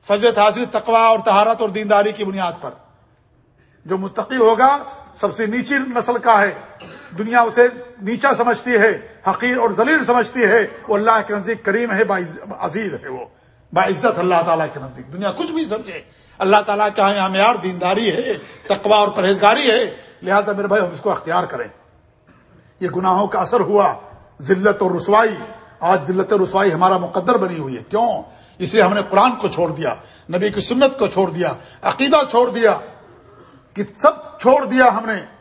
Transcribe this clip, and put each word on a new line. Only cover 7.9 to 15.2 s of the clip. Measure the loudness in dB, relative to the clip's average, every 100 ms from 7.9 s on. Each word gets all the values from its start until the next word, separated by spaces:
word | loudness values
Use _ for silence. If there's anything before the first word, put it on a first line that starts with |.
| -12
نیچا | -6 -2 0
سمجھتی | 2 0 -2 0
ہے، | 2 2 0 -8 -8 -4
حقیر | -2 -2 0
اور | 0
ذلیل | 0 0 0
سمجھتی | 2 0 0 0
ہے، | 2 2 0 -6 -4
وہ |
اللہ | 0 2 2 0
کے |
نزدیک | -6 -4 -6
کریم | -2 -2 -2
ہے، | 0
باعز-، | 0 0 -4 -12 -16 -8
عزیز | -8 -6 -8
ہے، | -10 -12
وہ | -14 -16 _ _ _ _
باعزت | -2 0 0 -2 0
اللہ | 0 0 0
تعالیٰ | -2 -2
کے | -8
نزدیک، | -16 -16 -18
دنیا | -8